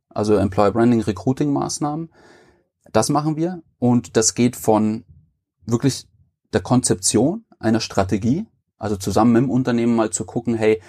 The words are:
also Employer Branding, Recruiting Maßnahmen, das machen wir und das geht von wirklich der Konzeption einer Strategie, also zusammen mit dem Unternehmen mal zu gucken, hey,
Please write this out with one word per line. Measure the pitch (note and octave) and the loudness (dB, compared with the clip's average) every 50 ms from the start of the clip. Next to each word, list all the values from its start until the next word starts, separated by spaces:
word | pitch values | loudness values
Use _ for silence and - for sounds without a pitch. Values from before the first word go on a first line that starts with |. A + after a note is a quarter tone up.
| _ _ | _ _
also | _ - G#2 G#2+ G#2+ | _ -4 0 2 2
Employer | G2 F#2+ G2 F#2+ G#2+ G#2 G2 | 2 2 0 0 2 0 2
Branding, | G2 A#2 A#2 A#2+ A#2+ A2+ | 2 2 2 2 2 2
Recruiting | G#2+ A2+ G2 - - C3 C3+ - D#3 D3 C#3 | 0 -2 -4 -2 -2 -2 -2 0 -2 -2 -2
Maßnahmen, | C3+ C#3 - - - D#3 D3 D3+ D#3+ E3 D#3+ _ _ _ - - - _ _ _ _ _ _ _ _ _ _ | -2 -4 -4 -6 -6 -6 -6 -6 -6 -10 -12 _ _ _ -20 -20 -20 _ _ _ _ _ _ _ _ _ _
das | - A2 A#2 - | 0 0 2 2
machen | D3 D3 D3 D#3 D3+ | 0 0 0 -2 -2
wir | D3+ E3 F3+ F#3 E3+ - _ _ _ | -2 -4 -4 -4 -8 -12 _ _ _
und | B2 A#2+ A#2+ A#2+ - - - A#2 | 0 2 2 2 0 0 0 0
das | A2 - - | 2 2 2
geht | - A#2+ B2 - | 2 0 0 0
von | - - - G#2+ G#2 G#2+ G#2+ G#2+ A2+ - _ - - _ _ _ _ _ _ _ _ _ A2+ | -2 0 2 2 2 2 0 -2 -6 -10 _ -20 -20 _ _ _ _ _ _ _ _ _ -4
wirklich | A#2 - - C3+ - - - _ _ _ _ _ _ _ _ _ - | -2 0 0 0 -2 -2 -8 _ _ _ _ _ _ _ _ _ -4
der | G#2 | -4
Konzeption | - - - B2+ - - A2 F#2+ - - - G#2 B2 D#3 F#3+ A3+ - _ _ _ | 0 2 2 2 2 2 -2 0 0 0 2 2 2 2 0 -4 -8 _ _ _
einer | - A2 A2+ A2+ | -2 -2 -2 -2
Strategie, | - - - G2 G2 F#2+ A2 G2 A2+ A2+ C#3 F#3 A3+ - _ _ _ _ _ _ | -2 -2 -2 -2 0 0 -2 -2 0 0 0 -2 -4 -8 _ _ _ _ _ _
also | - G#2 G#2+ G2 | -6 -6 -6 -4
zusammen | - G#2 F#2+ G#2+ A2 A#2+ A#2 | -4 -2 0 2 4 4 4
mit | A#2 - | 4 2
dem | - | 2
Unternehmen | G#2+ B2+ C3 B2+ A#2 A#2 A#2 A#2+ A#2 | 0 -2 0 0 -2 0 0 0 0
mal | A2+ A2 G#2+ | 0 0 -2
zu | - - A2 | -4 -6 -8
gucken, | - - B2 - A#2+ A#2 | -8 -8 -6 -4 -4 -2
hey, | A2 A2 A2 A2 A2 - | 0 2 2 2 0 -2